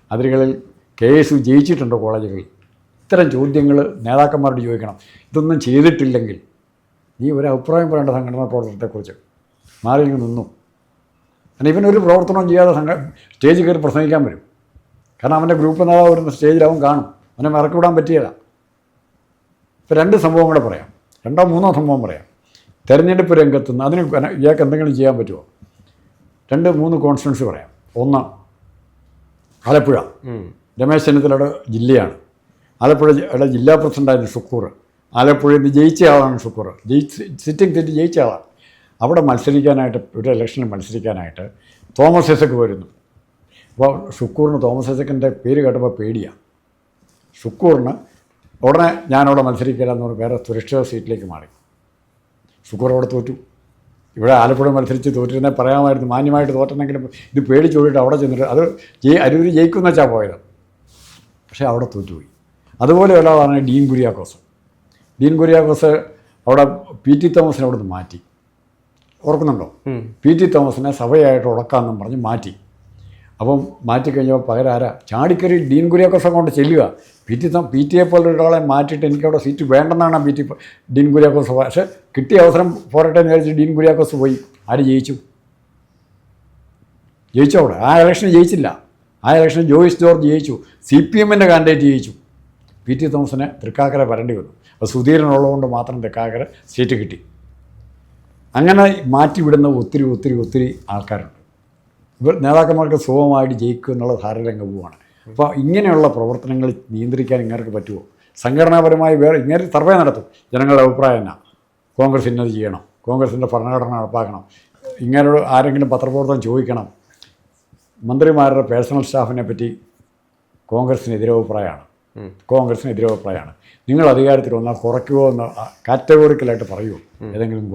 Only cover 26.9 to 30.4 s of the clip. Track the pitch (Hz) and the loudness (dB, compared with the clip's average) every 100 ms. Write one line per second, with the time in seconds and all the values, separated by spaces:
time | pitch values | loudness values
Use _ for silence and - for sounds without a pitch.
26.9 | 160 143 135 143 123 120 76 - _ _ | 0 0 -2 -4 -4 -6 -8 -16 _ _
27.9 | 117 131 139 120 - _ _ _ _ _ | -6 -2 -2 -4 -12 _ _ _ _ _
28.9 | _ _ _ _ _ _ _ 117 147 139 | _ _ _ _ _ _ _ 0 2 2
29.9 | 117 - - 131 117 | 0 -2 -14 -16 -16